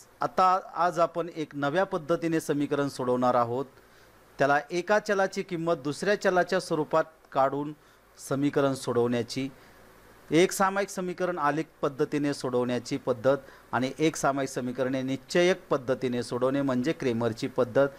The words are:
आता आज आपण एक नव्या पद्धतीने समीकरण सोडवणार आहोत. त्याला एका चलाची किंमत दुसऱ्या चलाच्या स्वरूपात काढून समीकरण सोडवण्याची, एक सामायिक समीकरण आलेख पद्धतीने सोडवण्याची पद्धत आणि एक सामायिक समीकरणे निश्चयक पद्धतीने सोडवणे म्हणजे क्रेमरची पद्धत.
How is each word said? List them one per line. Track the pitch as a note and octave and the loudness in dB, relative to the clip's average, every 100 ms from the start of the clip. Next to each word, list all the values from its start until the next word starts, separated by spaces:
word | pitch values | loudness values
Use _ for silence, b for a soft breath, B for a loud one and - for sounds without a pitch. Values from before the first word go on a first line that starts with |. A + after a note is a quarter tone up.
| - - | -20 -6
आता | D3 - F#3 F#3 - | -2 2 4 2 -2
आज | - F3 E3 | -2 0 2
आपण | E3 E3+ E3+ E3 | 0 0 -6 -8
एक | D3 | -8
नव्या | C#3+ C#3+ E3+ | -4 -2 0
पद्धतीने | F#3+ F#3 D3 E3+ E3 D#3+ | 0 -2 -2 -2 0 -2
समीकरण | - D3 C#3+ C#3+ C#3 | 0 -2 0 0 -2
सोडवणार | - B2 B2 B2 | -2 0 2 2
आहोत. | B2 A#2 B2 C#3 - b b b b _ - | 2 2 -2 -8 -14 b b b b _ 0
त्याला | C#3 C#3+ - | 2 2 0
एका | F3 F3 G#3 | -4 0 0
चलाची | G#3 G3 F#3+ G3 | 2 0 0 -2
किंमत | F#3+ E3 E3 | -6 -4 -2
दुसऱ्या | E3+ C#3 - F#3 G3+ | -2 -4 -2 0 0
चलाच्या | G3+ F3+ F3 F#3 | 2 2 2 -2
स्वरूपात | - D#3+ D3 D#3+ D#3+ - _ | 0 -2 0 0 0 -8 _
काढून | C#3 C3+ C#3 D3 D3+ b b _ - - | 0 2 0 -6 -10 b b _ -16 -6
समीकरण | C3+ C#3+ D3 C#3 | 0 0 2 2
सोडवण्याची, | C3 - A#2+ A#2+ A#2+ A#2 C3 C3+ B B B B - - - - | 0 -2 2 2 0 -4 -6 -8 B B B B -20 -20 -20 0
एक | D3+ F#3 | 4 4
सामायिक | - F#3+ G3 G3 | 2 0 0 -4
समीकरण | - F3+ F3 F3+ F3+ | -4 -6 -4 -4 0
आलेख | D3 D3 D3+ _ | 0 0 -4 _
पद्धतीने | D3+ C3+ D3 D3 C#3+ | -4 0 -2 0 -2
सोडवण्याची | C#3 C3+ B2 B2 B2 A#2+ C#3 | -2 -2 0 0 -2 -4 -4
पद्धत | - A#2+ C3 C#3 B B B | -2 0 2 2 B B B
आणि | A#2 C3 C3 | -2 -2 0
एक | D#3+ - | 0 2
सामायिक | D3 C#3 C3+ | 0 0 -4
समीकरणे | C#3+ B2 B2 B2+ C3+ | -4 -6 -2 -2 -2
निश्चयक | C3 C3+ - F3+ F3 F3+ - | -4 -6 0 2 4 2 -2
पद्धतीने | C#3+ B2 B2+ B2+ B2 | -2 0 -2 -2 -2
सोडवणे | A#2 B2 B2+ C#3 | -4 0 0 2
म्हणजे | C#3 B2 B2 | 0 0 0
क्रेमरची | - C3 A2+ A#2 A2 C3 | -2 -2 0 -2 -2 -2
पद्धत. | C3 A#2 C3+ C#3 | 0 2 2 2